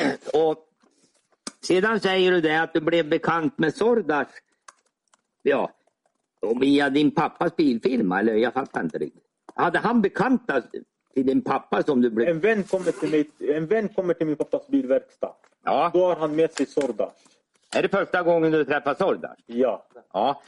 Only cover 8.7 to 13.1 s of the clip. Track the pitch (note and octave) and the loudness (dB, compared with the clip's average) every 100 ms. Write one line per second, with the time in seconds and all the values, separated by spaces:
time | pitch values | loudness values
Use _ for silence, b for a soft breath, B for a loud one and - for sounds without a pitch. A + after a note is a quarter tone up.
8.7 | C3 F2 - D2 - _ _ - - D3+ | -6 -6 -6 -8 -10 _ _ -14 -4 -2
9.7 | E3 F#3+ A#3+ G3 - A3 C4 - C#3 - | 0 0 2 2 0 0 0 0 -4 -4
10.7 | - - _ _ - C3 C3 B2+ C3 - | -12 -18 _ _ -2 0 0 0 -4 -2
11.7 | G3+ D#3 C3 A#2+ A2 C#3 E3 F#3+ A3 F#3+ | -2 0 2 2 2 0 0 0 0 0
12.7 | F#3+ F3 - D#3 | -2 -2 -2 -2